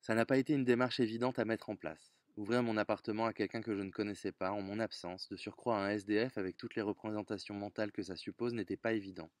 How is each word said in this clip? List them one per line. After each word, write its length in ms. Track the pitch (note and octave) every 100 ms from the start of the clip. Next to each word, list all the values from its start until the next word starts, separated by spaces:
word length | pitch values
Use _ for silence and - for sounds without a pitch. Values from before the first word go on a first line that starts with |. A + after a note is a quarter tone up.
Ça 140 | -
n'a 100 | A2+
pas 120 | A2+ C3
été 160 | B2+
une 100 | D3
démarche 380 | B2 A#2+ B2+ -
évidente 360 | A#2 A2+ B2 B2+
à 60 |
mettre 260 | A2 A2 -
en 60 |
place. 380 | G#2 D#2 D#2 - _ _ -
Ouvrir 260 | G2+ A#2+
mon 140 | A#2+ G#2+
appartement 480 | G#2 G#2 - G#2+
à 80 | A2+
quelqu'un 280 | G#2 G2+ A2+
que 140 | A2
je 60 | G2+
ne 100 | G2
connaissais 400 | - G#2 G2 G2
pas, 200 | - F#2
en 100 | G#2
mon 180 | F#2+ G#2
absence, 480 | A2 - F2 F#2 -
de 80 |
surcroît 420 | G2 - - - A2
à 40 |
un 80 | G2
S 160 | G#2
D 240 | G2 G#2 B2
F 80 | A#2
avec 180 | F#2
toutes 200 | - A#2
les 60 | -
représentations 760 | G#2 G2+ A2 G#2+ G#2 G2+ -
mentales 360 | G#2 G2+ - G#2+
que 120 | -
ça 120 | F#2
suppose, 380 | F2 - - A#2+
n'était 240 | A#2+ G2 G2
pas 160 | A#2
évident. 360 | A2+ G2 F2+ D#2+ _